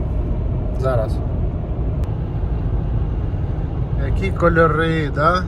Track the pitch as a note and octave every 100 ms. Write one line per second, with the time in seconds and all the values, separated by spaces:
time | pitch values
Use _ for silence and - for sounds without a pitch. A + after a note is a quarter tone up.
0 | - - - - - - - - C3 B2
1 | G#2+ - - - - - - - - -
2 | - - - - - - - - - -
3 | - - - - - - - - - -
4 | - - F#3+ - E3+ E3 E3 D3+ D#3+ D#3+
5 | D3 C#3 D#3 F#3